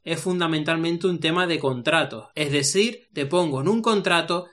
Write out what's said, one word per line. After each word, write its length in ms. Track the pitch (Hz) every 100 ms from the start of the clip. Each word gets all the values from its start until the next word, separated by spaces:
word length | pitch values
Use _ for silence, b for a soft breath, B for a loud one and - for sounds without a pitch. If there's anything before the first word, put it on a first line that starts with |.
es 160 | - 165
fundamentalmente 880 | 185 180 170 156 151 165 165 170 190
un 140 | 170
tema 260 | 160 170 180
de 120 | 156
contratos, 680 | 139 123 135 160 135 113 -
es 160 | - 147
decir, 580 | 143 139 190 226 233 _
te 140 | - 139
pongo 340 | 175 170 131
en 80 | 151
un 140 | 226
contrato 640 | 233 208 185 170 160 175 -